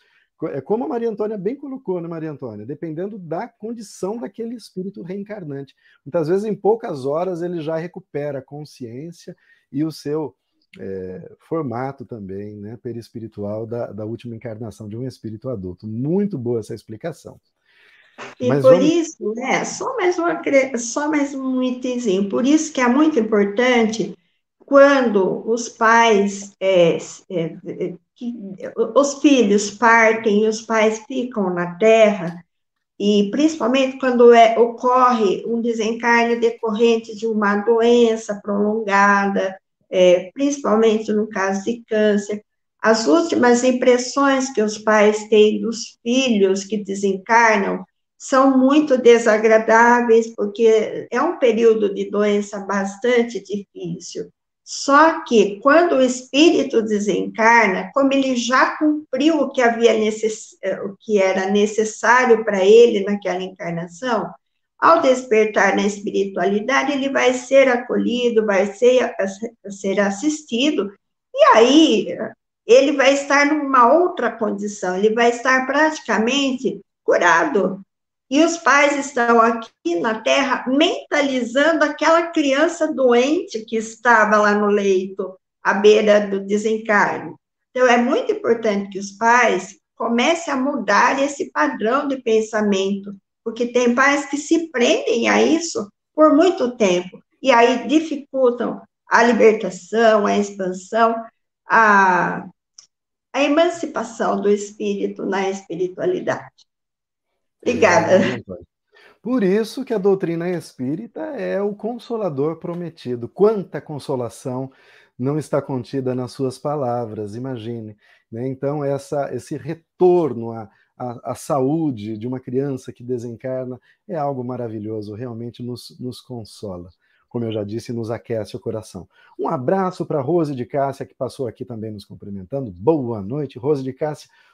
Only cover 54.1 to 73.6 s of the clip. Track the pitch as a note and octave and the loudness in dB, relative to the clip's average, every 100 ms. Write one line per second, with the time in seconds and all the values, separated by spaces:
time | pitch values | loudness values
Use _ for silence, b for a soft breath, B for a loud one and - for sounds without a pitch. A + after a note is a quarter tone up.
54.1 | F3 F3 _ _ _ - - - C#4+ D#4+ | -14 -14 _ _ _ -16 -8 2 4 4
55.1 | D#4+ - A3+ G3 - C#4 D#4 F4 C4 B3+ | 2 0 2 2 0 2 4 4 2 0
56.1 | - - C#4 D#4+ - - A3+ G#3 G#3 G#3 | -2 -4 4 4 4 0 -2 0 -2 0
57.1 | F#3 F#3+ - A3 A#3 G3 F#3 F#3 C4+ C4+ | -2 -4 0 4 4 4 0 -4 0 2
58.1 | C4+ C4+ A#3+ A3+ C4 D#4+ - D4+ D4+ - | 2 0 -2 0 0 0 0 -2 -2 -6
59.1 | A#3 D4+ D#4 C4 - A#3 A3+ A3+ A3 G#3+ | 0 2 2 -2 0 0 2 2 2 0
60.1 | G#3+ G#3+ - - _ F#3+ - G3+ - - | -2 -6 -6 -14 _ -6 -6 -8 -12 -2
61.1 | G#3 F#3+ F#3+ G3 G#3 G#3 A3 G#3+ - A3 | 2 2 0 0 2 2 0 -4 -2 2
62.1 | B3+ A#3+ G#3+ A3 G3 F#3+ A3+ A#3+ G3+ G3 | 2 4 2 2 2 6 8 8 4 -2
63.1 | G#3 F3+ F#3 F#3 - E3+ E3+ F3 - B3+ | -4 -4 -6 -8 -10 -8 -8 -10 -10 -4
64.1 | G#3+ E3+ - _ _ _ _ D4 E4 C4+ | -4 -4 -12 _ _ _ _ 4 4 4
65.1 | B3+ - A3 G#3+ G#3+ G3 G3 G3+ - - | 0 2 2 2 2 2 2 -2 -4 -6
66.1 | G3 G3 F#3 G3 G#3 A#3+ C4+ C4+ C#4 C4+ | -4 -4 -2 -2 -2 0 -2 0 -2 -2
67.1 | B3+ B3 B3+ - C4+ C4 A#3+ - G#3 G3+ | 0 0 0 2 4 4 2 -2 -2 -2
68.1 | B3 A#3+ A3 G#3 F#3+ G3+ - B3 B3+ A#3 | 0 0 2 2 0 0 2 4 4 2
69.1 | - G3 - A3+ - G3+ - G3 G3 G3+ | -4 -6 -6 -12 -12 -18 -8 -4 0 0
70.1 | - D4+ D4+ - A#3 D4+ - G3+ - _ | -2 -4 -4 -6 -2 0 -2 -6 -10 _
71.1 | _ _ C5+ D5 A#3 B3 D4+ D4+ G#3 - | _ _ 4 6 8 8 6 6 4 -2
72.1 | - - - _ _ - B3+ C#4+ C#4 C4 | -8 -10 -14 _ _ 6 6 6 4 2
73.1 | C#4 C#4+ C#4+ D4 D#4 | 2 2 2 2 0